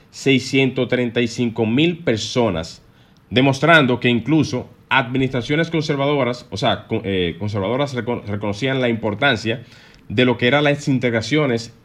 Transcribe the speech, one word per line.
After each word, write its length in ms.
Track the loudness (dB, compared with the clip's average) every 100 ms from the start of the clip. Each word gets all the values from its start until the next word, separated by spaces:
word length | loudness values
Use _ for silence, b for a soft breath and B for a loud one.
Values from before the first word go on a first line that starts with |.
| B
seiscientos 800 | -2 2 2 2 2 2 0 0
treinta 320 | 0 0 0
y 80 | -2
cinco 360 | -2 -2 0
mil 340 | 0 2 0 0
personas, 840 | -2 -2 -2 0 0 -2 -6 -14 b b b b _
demostrando 680 | 2 4 4 6 6 6 2
que 80 | 2
incluso 600 | 0 2 2 2 -4 -8 -18 _
administraciones 800 | 0 0 -2 -2 -2 -2 -2 0
conservadoras, 760 | -2 -2 0 0 0 -2 -4 -10
o 60 | -4
sea, 300 | -2 -2 -4
con, 120 | -4
eh, 320 | -2 -2 -2 -4
conservadoras 560 | -4 -2 -2 -2 -2 -4
reco-, 260 | -6 -6 -6
reconocían 540 | -6 -4 -4 -2 0
la 80 | 0
importancia 720 | 0 -4 0 0 0 -2 -6 B B B B -4
de 160 | 2
lo 120 | 2 2
que 100 | 2
eran 180 | 4
las 240 | 2 0 0
integraciones 880 | 0 0 -2 0 0 0 -2 -4 -18